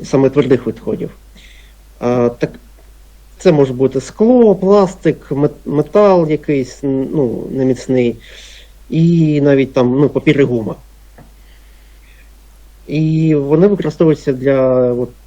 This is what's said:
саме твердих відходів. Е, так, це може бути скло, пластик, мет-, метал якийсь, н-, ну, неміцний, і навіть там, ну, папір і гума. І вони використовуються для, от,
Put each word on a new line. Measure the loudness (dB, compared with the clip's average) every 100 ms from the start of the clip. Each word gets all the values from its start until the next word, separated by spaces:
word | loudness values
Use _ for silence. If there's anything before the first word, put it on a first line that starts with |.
саме | -2 0 2
твердих | 2 2 0 -2
відходів. | -10 -8 -8 -10 -14 -20 -20 -20 -20 -20 -20 -20 -8
Е, | -2 0 0
так, | -2 -6 -8 -20 -20 -20 -20 -20 -20 -20 -2
це | 2
може | 2 2
бути | 0 -2 -2
скло, | -8 -2 2 4 4 2
пластик, | 2 2 2 -2 -4 -4 -6
мет-, | -2 -4 -4 -6
метал | -4 0 2 4 2 0
якийсь, | -4 -4 -4 -4 -8
н-, | -6 -4 -4
ну, | -4 -4 -4 -8
неміцний, | -4 -2 -2 -2 -2 -2 -4 -14 -20 -20 -20 -20 -20 -6
і | 0 2 2 0 2
навіть | 2 2 0
там, | 0 0 0
ну, | 0
папір | 0 0 0
і |
гума. | 0 -2 -6 -10 -16 -20 -20 -20 -20 -20 -20 -20 -20 -20 -20 -20 -20 -20 -20 -20 -20 -20 -20 -20 -8
І | -4 -2 0 0 0
вони | 2 2 2
використовуються | 0 -4 0 0 0 -2
для, | -2 0 0 2 2 0
от, | -2 -6 -12